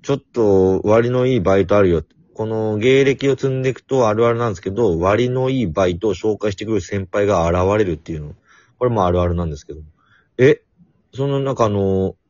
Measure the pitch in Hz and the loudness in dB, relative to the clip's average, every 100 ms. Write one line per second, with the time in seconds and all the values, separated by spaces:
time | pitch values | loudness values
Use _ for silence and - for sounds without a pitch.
0 | - 139 _ 120 107 95 95 95 101 113 | -2 -4 _ 0 2 4 4 2 2 2
1 | 120 123 127 127 90 98 87 104 95 82 | 2 0 0 0 2 0 2 2 4 0
2 | - _ _ - 110 110 110 107 123 135 | -4 _ _ -10 -6 -4 -2 0 2 4
3 | 135 127 139 131 135 131 131 120 _ 135 | 2 0 -2 -2 -2 -2 -4 -6 _ 0
4 | 113 107 117 117 117 90 95 101 113 82 | 2 2 0 0 -2 -4 -6 -2 0 2
5 | 90 110 123 127 131 135 101 78 92 87 | 0 0 0 -2 -2 -2 -2 0 -2 0
6 | 107 92 110 101 104 95 107 107 - 101 | -4 -2 -4 -2 -4 -6 -4 -4 -4 -8
7 | 92 104 101 92 82 87 92 107 95 78 | -4 -2 0 0 0 0 0 0 0 -4
8 | - 80 73 - _ _ _ _ 123 110 | -8 -12 -12 -18 _ _ _ _ -2 0
9 | 90 90 87 85 85 73 - 76 78 _ | 0 0 0 -2 -4 -8 -14 -20 -20 _
10 | _ _ _ - 131 - _ _ _ _ | _ _ _ 4 4 4 _ _ _ _
11 | _ 123 139 139 135 131 110 101 98 95 | _ -6 -4 -2 -4 -2 0 0 0 0
12 | 95 - | -2 -6